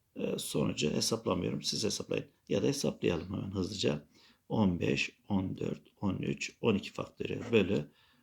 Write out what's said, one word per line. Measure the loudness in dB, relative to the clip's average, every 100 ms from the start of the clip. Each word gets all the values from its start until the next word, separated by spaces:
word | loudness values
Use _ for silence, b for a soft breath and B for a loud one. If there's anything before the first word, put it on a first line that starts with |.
| _ -6
Ee, | -4 -2
sonucu | -2 0 0 2 0
hesaplamıyorum. | 2 0 0 0 0 0 -2
Siz | -4 0
hesaplayın. | -2 -2 -2 -4 -4 _ -2
Ya | 2
da | 2
hesaplayalım | 2 -2 0 0 0 -2
hemen | -6 -4
hızlıca. | -2 -2 0 0 0 -6 b b b -4
On | 2 4 4
beş, | 0 0 -2 -6 -2
on | 0 0 -2
dört, | -4 -4 -12 -4
on | -4 -2
üç, | -4 -4 -6 -2
on | 2 2
iki | 0
faktöriyel | -8 -8 -8 -6 -6 2
bölü | 4 4 2 -2 b b b